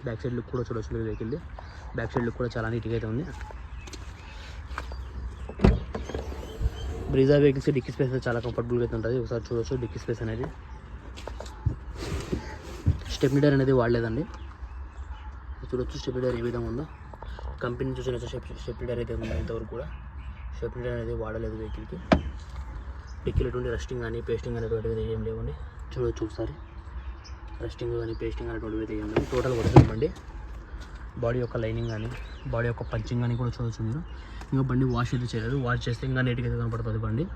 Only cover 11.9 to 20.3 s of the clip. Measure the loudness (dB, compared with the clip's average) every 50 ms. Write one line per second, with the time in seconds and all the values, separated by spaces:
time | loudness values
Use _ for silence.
11.9 | -8 -6 -4 -4 -4 -4 -2 -2 -4 -4 -4 -6 -10 -10 -10 -12 -12 0 2 2
12.9 | 2 2 -2 -6 0 2 4 4 6 6 6 8 8 8 6 6 6 6 6 6
13.9 | 4 4 2 0 0 -2 -2 -4 -6 -10 -12 -12 -10 -10 -10 -10 -8 -10 -10 -10
14.9 | -10 -10 -10 -10 -10 -10 -10 -12 -12 -12 -10 -10 -10 -8 -6 -2 -2 -2 -2 -2
15.9 | -4 -4 -4 -2 -2 2 2 2 2 2 0 0 0 0 -2 -2 -2 -4 -4 -6
16.9 | -8 -14 -14 -14 -12 -12 -10 -10 -8 -6 -6 -8 -4 -2 -2 -2 -2 -2 -2 -2
17.9 | -2 -2 -2 -2 -2 -2 -4 -4 -6 -6 -6 -8 -10 -8 -6 -6 -6 -4 -4 -2
18.9 | -2 -2 -2 -2 -2 -2 -2 0 0 -2 0 -2 -4 -4 -4 -6 -6 -6 -6 -6
19.9 | -8 -10 -10 -10 -10 -10 -10 -10